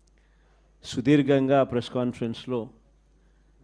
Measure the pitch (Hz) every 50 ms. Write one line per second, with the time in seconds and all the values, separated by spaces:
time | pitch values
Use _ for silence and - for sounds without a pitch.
0 | _ _ _ _ _ _ _ _ _ _ _ _ _ _ _ _ - - - 131
1 | 110 143 151 147 135 139 139 135 131 131 139 139 131 - 120 120 117 - - 127
2 | 123 123 120 - 120 117 117 - - 127 127 117 113 123 - _ _ _ _ _
3 | _ _ _ _ _ _ _ _ _ _ _ _